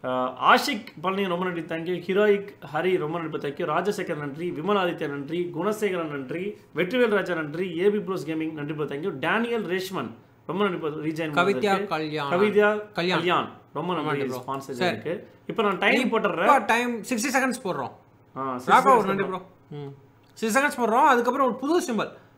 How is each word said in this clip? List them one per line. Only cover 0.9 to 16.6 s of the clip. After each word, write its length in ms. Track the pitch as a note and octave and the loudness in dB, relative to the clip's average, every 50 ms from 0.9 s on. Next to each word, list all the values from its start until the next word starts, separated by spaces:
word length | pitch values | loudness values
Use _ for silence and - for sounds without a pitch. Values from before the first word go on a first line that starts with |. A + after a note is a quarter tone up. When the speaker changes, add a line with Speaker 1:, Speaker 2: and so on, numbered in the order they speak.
| - D#3+ | -14 -6
Speaker 1:
பழனி, 260 | D3+ F3+ F#3+ G3 G3+ | -4 -4 -2 -2 -2
ரொம்ப 180 | F#3+ F3 F3 F#3 | -2 -2 -2 -2
நன்றி, 160 | F3+ F3 E3+ | -2 -4 -4
தேங்க்யூ. 420 | D#3+ D#3+ E3 E3 E3 E3+ F3+ E3 - | -6 -6 -6 -6 -4 -4 -6 -6 -2
Heroic 460 | - F#3 G3 G#3+ G#3 G3+ G3 G3 - - - - D3 D3+ | 0 2 4 6 6 4 4 2 -6 -14 -16 -16 -6 -4
ஹரி, 240 | D#3 E3+ F#3 F#3 D#3+ | 0 0 2 2 2
ரொம்ப 200 | D3+ D3+ E3 F3 | 0 -2 -4 -4
நன்றி 200 | D#3+ D3+ D#3 D3 | -6 -6 -6 -6
bro, 100 | D3+ D3 | -6 -6
தேங்க்யூ. 200 | C#3+ - F3 D#3 | -4 -4 -4 0
ராஜசேகர், 480 | D3+ E3+ F3+ G#3 G3+ F#3+ F3+ - E3 | 0 0 2 0 -2 -2 -2 -6 -6
நன்றி. 340 | D3 D3 C#3+ C#3 D3+ F3 F3 | -6 -6 -8 -8 -6 -6 -6
விமல் 260 | C#3+ C#3 D#3+ F#3+ G#3 | -6 -4 0 0 2
ஆதித்யா, 320 | G3+ F#3 F3 D#3+ - E3 D3 | 2 2 0 0 -2 -4 -4
நன்றி. 420 | C#3 C#3+ C#3 C#3+ D#3+ F3 F3 - C#3+ D#3 | -4 -6 -6 -6 -4 -4 -4 -4 -4 -4
குணசேகரன், 500 | F3 G#3+ G#3 G#3+ G#3+ G3 F#3 F3 E3 D3+ | -2 -2 -2 0 -2 -2 -2 -2 -4 -4
நன்றி. 520 | D3 C#3 C3+ B2+ D#3 E3+ F#3 G#3 G#3 - - - - | -6 -8 -6 -6 -6 -6 -6 -6 -8 -10 -16 -12 -4
வெற்றிவேல் 340 | C#3+ F3+ F3 B3 B3 B3 A3+ | -4 -2 0 2 2 2 4
ராஜா, 260 | G#3 G3 F3+ F3+ F3 | 4 2 0 0 -2
நன்றி. 440 | D#3+ D#3 D3 D3 E3+ F#3+ F#3 E3 E3 | -4 -4 -6 -4 -4 -6 -4 -2 2
ஏ 120 | F#3 G#3 | 2 2
பி 80 | G3+ G#3+ | 2 2
ப்ரோஸ் 280 | F3+ F3+ F#3+ D#3+ D3 | -2 -2 -4 -6 -4
Gaming, 260 | D#3 D#3+ D#3+ D#3+ D#3+ D#3+ | -4 -4 -4 -4 -4 -4
நன்றி 220 | D3+ C#3+ D3 D#3+ | -6 -6 -6 -4
bro, 100 | D3 D3+ | -4 -4
தேங்க்யூ. 340 | C#3 C#3+ C#3+ D#3+ F#3+ D#3+ C3+ | -6 -6 -6 -6 -6 -6 -4
Daniel 480 | C3 E3 F#3 A3 A#3 A#3 A#3 A3+ G3+ | -2 0 0 0 0 0 -2 -4 -2
Reshman, 440 | F3 F#3 F#3+ F#3 F#3 F#3+ D#3 B2+ G#2 - - - _ _ _ _ | -2 -4 -4 -4 -4 -6 -6 -6 -6 -10 -14 -20 _ _ _ _
ரொம்ப 220 | - D#3 F#3+ G#3 G3 | -6 -2 0 0 0
நன்றி 100 | F3+ - | 0 -2
ப்ரோ, 100 | E3 D3+ | -4 -4
ரீஜாயின் 420 | D3 D#3 D3+ D#3 D#3+ D#3+ E3 D#3 | -4 -4 -4 -4 -4 -4 -4 -2
Speaker 2:
கவித்யா 440 | D3 F3 F3 G3 G3 - - G3+ G3 | 2 2 2 2 2 2 2 2 2
Speaker 1:
பண்ணதுக்கு. 120 | G3 G3+ | 2 0
Speaker 2:
கல்யாண். 440 | G#3 E3 D#3 D#3 D#3 D3 D3+ C#3+ C#3+ | -2 -4 -4 -4 -4 -4 -4 -2 0
Speaker 1:
கவித்யா 640 | E3+ F3+ G#3 G#3+ F#3+ G#3 G#3 G#3 G#3+ G#3+ G#3 - - | 2 4 4 4 6 6 6 6 4 2 -4 -8 -6
Speaker 2:
கல்யாண். 260 | F3+ E3+ F3+ F3+ E3+ | -4 -2 0 0 2
Speaker 1:
கல்யாண், 320 | E3 F3+ E3+ D3+ A#2 G#2 - - - - - | 2 2 2 2 2 -2 -8 -16 -20 -12 -8
ரொம்ப 220 | C#3+ D#3+ F3+ F3+ | -6 -4 -2 -2
Speaker 2:
ரொம்ப 180 | D#3+ D3 D#3 D3 | -2 -2 -2 -2
Speaker 1:
நன்றி 160 | C#3+ C3+ B2+ | -2 -2 -2
Speaker 2:
நன்றி 160 | B2+ B2 B2 | -4 -6 -6
ப்ரோ. 100 | C#3 C3+ | -6 -6
Speaker 1:
ஸ்பான்சர் 40 | C#3 | -6
Speaker 2:
சரி. 320 | C3+ - C3+ A#2+ - - | -6 -8 -4 -2 0 -2
Speaker 1:
இருக்கு. 420 | B2+ A2 - D3 F3 G#3+ - - - - _ | -2 -2 -4 -6 -6 -6 -8 -14 -20 -20 _
இப்போ 160 | - F3 G3+ A3 | -8 -2 0 0
நான் 160 | G#3 F#3+ F3 | 0 2 2
டைம் 220 | G3 G#3+ B3+ A#3+ | 2 2 4 4
Speaker 2:
இப்போ 200 | B3+ G#3 A3+ A3 | 2 2 0 2
Speaker 1:
போட்டுடுறேன். 440 | G#3+ G#3 E3+ D#3+ F#3 A3+ A#3 C4 | 2 2 0 2 4 6 6 6